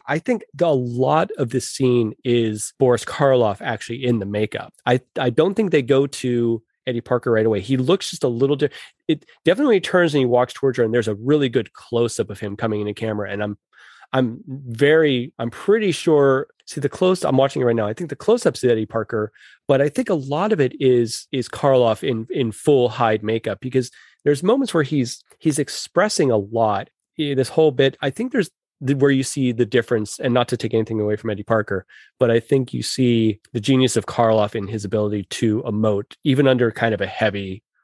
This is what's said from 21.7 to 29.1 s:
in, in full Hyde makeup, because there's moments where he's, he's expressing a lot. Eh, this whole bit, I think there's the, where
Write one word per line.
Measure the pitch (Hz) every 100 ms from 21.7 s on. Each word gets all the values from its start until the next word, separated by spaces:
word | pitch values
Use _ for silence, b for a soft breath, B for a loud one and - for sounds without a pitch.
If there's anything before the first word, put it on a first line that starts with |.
| 131 117 110 151
in, | 113 117
in | 151 117
full | - - 139 120
Hyde | 113 113 110
makeup, | 107 113 110 95
because | 131 127 120 b b b 143
there's | 143
moments | 185 277 262
where | 165
he's, | 135 147 117 - _ _
he's | 160 143
expressing | 139 - - 170 208 - 135
a | 110
lot. | 101 113 110 101 113 _ _ -
Eh, | 147 131
this | 127
whole | - 156
bit, | 131 135 -
I | 143
think | - 247
there's | 254 175 _ _ _
the, | 131 139
where | 143